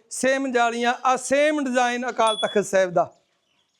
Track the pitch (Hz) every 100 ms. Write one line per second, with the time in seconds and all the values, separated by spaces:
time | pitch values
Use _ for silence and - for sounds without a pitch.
0 | - - 254 269 269 240 233 233 240 247
1 | 262 254 - 277 294 302 262 247 247 240
2 | 247 233 226 214 202 208 - 190 185 175
3 | 160 _ _ _ _ _ _